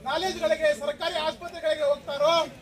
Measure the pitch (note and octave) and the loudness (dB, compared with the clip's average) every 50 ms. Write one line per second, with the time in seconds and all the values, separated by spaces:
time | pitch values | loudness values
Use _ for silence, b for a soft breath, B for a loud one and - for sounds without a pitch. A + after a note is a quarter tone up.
0 | - B3+ C#4 D#4+ F4+ F#4+ F4 E4+ E4+ D#4 D#4+ D#4 D#4+ D4+ D4 A3+ C#4+ D4 D4 - | -2 -2 -2 0 0 -2 -2 0 2 2 2 4 4 2 2 2 -2 -4 -4 -2
1 | D#4+ E4+ F4+ D#4+ D#4 D#4+ D4+ - E4+ E4+ F4+ E4+ E4 D#4 D4+ D4+ D4+ C#4 C#4+ C#4 | -4 -4 -2 -2 -2 -2 -4 -6 -12 -12 -12 -4 -2 -2 0 2 2 0 0 0
2 | - - C#4+ C#4+ D4 D#4 E4+ E4 D#4 C#4 - - | -2 -8 -2 2 2 4 4 4 2 0 -6 -16